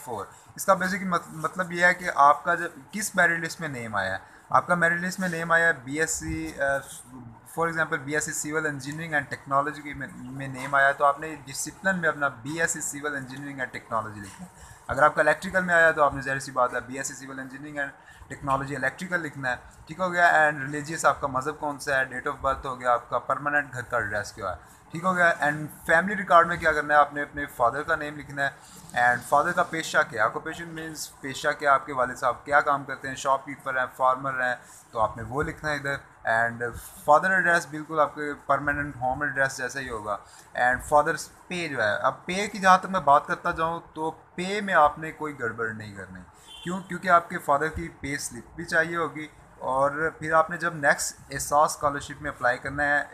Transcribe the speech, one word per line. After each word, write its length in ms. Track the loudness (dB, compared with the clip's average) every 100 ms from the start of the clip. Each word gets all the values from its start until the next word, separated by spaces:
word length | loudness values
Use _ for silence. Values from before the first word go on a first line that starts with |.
| -8
for। 160 | -10 -10 -16 -18 -6
इसका 180 | 0
बेसिक 280 | 2 2 -4
मत-, 240 | -2 -2 -4
मतलब 440 | -8 -6 -4 -4
ये 140 | 4 4
है 80 |
कि 140 | 4 0
आपका 460 | 6 6 6 2
जो, 140 | -2 -4 -10 -12
किस 240 | -8 -4 2
merit 240 | 4 2
list 200 | -4 -6
में 80 | -8
name 280 | -8 -6 -2
आया 160 | -2
है। 100 | -4 -8 -20 2
आपका 240 | 2 4 2
merit 240 | 2 2
list 200 | -2 -4
में 80 | -4
name 240 | -4 2
आया 140 | 4 4
है 180 | 2
बीएससी, 720 | -4 -2 -2 -2 -6 -6 -6 -2
अ, 180 | 0 -2 -4 -18 -18 -18 -18 -20 -10 -4
for 100 | -2
example 300 | 0 -2 -2
बीएससी 520 | -2 -4 -4 -6 -4
civil 160 | -2 -2
engineering 460 | -6 -8 -10 -4
and 120 | -4
technology 720 | -4 -10 -2 0 0 -6 -12 -10
में, 360 | -12 -12 -12
में 160 | -10 -10
name 260 | -8 0
आया 120 | 4 4
है, 60 |
तो 120 | 6
आपने 320 | 4 2 -6 -12
discipline 600 | -12 -10 -10 -2 0 2
में 120 | 0
अपना 200 | 0 -2
बीएससी 720 | -4 -8 -2 -2 -2 -6 -6
civil 140 | -6 -6
engineering 400 | -8 -12 -10 -8
and 140 | -8 -8
technology 380 | -4 -4 -4
लिखना 300 | -10 -14 -14
है। 60 | -18 -18 -20 -16 -4
अगर 140 | 4
आपका 180 | 4 6
electrical 420 | 2 2 0 0
में 100 | 4
आया 180 | 6 6
तो 100 | 6
आपने 200 | 2 2
जाहिर 180 | -4 -4
सी 120 | -4
बात 220 | 0 0
है 60 | 0
बीएससी 460 | -6 -8 -8 -10 -14
civil 140 | -12
engineering 380 | -12 -14 -10 -6
and 120 | -6 -8 -20 -20 -16
technology 520 | -8 -2 -2 -2 -2
electrical 380 | -2 -2 -6 -4
लिखना 260 | -4 -6 -4
है। 120 | -4 -8 -20 -14
ठीक 120 | -4
हो 100 | -2
गया। 400 | 6 6 8 6
And 100 | 2
religious 460 | -4 -6 -6 2 2
आपका 220 | 4 -2
मज़हब 300 | -2 -4 -4
कौन 200 | -6 -6
सा 180 | -2 0
है, 140 | 0
date 260 | -4 -6 -2
of 60 |
birth 220 | -2 -2 -4
हो 100 | -2
गया 160 | 2
आपका, 260 | 2 2 -4
परमानेंट 540 | -2 -2 0 -2 -2
घर 100 | -8
का 160 | -4 -2
address 340 | -2 -4 -6
क्या 180 | -8 -8
है। 260 | -8 -12 -20 -12
ठीक 120 | -4
हो 100 | -2
गया। 240 | 4 4 4
And 280 | 0 -2 -8
family 480 | -8 2 4 4
record 340 | -2 6 6 6
में 120 | 2
क्या 120 | 2
करना 220 | 2 4
है, 60 | 6
आपने 200 | 6 2
अपने 260 | -6 -6 -6
father 360 | 0 0 0
का 140 | -2 -4
name 200 | -4 -10
लिखना 260 | -10 -4
है, 120 | -4 -6 -20 -20 -6
and 400 | 2 4 4 2
father 240 | 2 2
का 100 | 0
पेशा 400 | -2 -2 -2 0
क्या, 240 | 0 2 0
ऑक्यूपेशन 380 | 0 -8 -10
means 420 | -10 -10 -12 -10 -14
पेशा 460 | -12 -10 -4 -2
क्या, 220 | 0 2
आपके 180 | 2 2
वालिद 240 | -2 -2 0
साहब 180 | -2
क्या 260 | -2 2 2
काम 240 | 4 0
करते 240 | -2 -10 -10
हैं, 60 |
shopkeeper 640 | -4 0 0 -2 -10 -6 -4
हैं, 80 | -4
farmer 560 | 2 2 2 -2 -2
हैं, 180 | -2 -4 -10 -20 -8
तो 60 | -2
आपने 240 | -2 -2
वो 200 | -6 -4
लिखना 280 | -4 -4 -6
है 60 | -4
इधर। 240 | -4 -6 -8 -8 0
and 340 | 2 2 -2 -6 -8 -14 -4 6
father 220 | 6 6 2
address 300 | 4 2 0
बिल्कुल 300 | -10 -4 2
आपके 320 | 2 0 -6
permanent 640 | -6 0 0 2 -2 -4 -4
home 280 | -4 -2
address 320 | -2 0 0 0
जैसा 240 | -6 -6
ही 80 | -6
होगा। 300 | -6 -4 -6 -8 -20 -8 0
And 320 | 2 2 4
father's 300 | 4 4 -2
पे 460 | -8 -16 -10 -6 -4
जो 140 | 0
है, 160 | 0 2
अब 140 | 0
पे 360 | -2 -6 -4 -4
की 100 | 2
जहाँ 220 | 6 6
तक 80 | 4
मैं 160 | 0
बात 220 | 4 4 4
करता 260 | -4 -4
जाऊँ 400 | -2 -4 -4 -10
तो 160 | -6 -6
पे 500 | -8 -14 -8 -4 -4
में 140 | 2
आपने 380 | 6 6 4 -10
कोई 200 | -8 -8
गड़बड़ 360 | -4 -6 -4 -6
नहीं 280 | -6 -12 -14
करनी। 240 | -14 -16 -18 -20 -20 -12
क्यों? 160 | -8 -8
क्योंकि 280 | -6 -4 4
आपके 280 | 4 4 -6
father 320 | 0 2 2
की 200 | -4 -10
पे 300 | -10 -8 -8
slip 280 | -8 -12 -16 -14
भी 80 |
चाहिए 320 | -2 0 0 -2
होगी। 340 | -4 -6 -14 -18 -20 -8
और 540 | -2 2 2 0 -4 -4
फिर 140 | 2
आपने 240 | 2 2 0
जब 220 | -4 0
next 480 | 2 2 0 -8 -10
एहसास 380 | -8 2 4 4
scholarship 480 | 2 -2 -2 -8 -10
में 80 | -10
apply 260 | -2 0 0
करना 260 | -4 -2
है, 280 | 2 2 0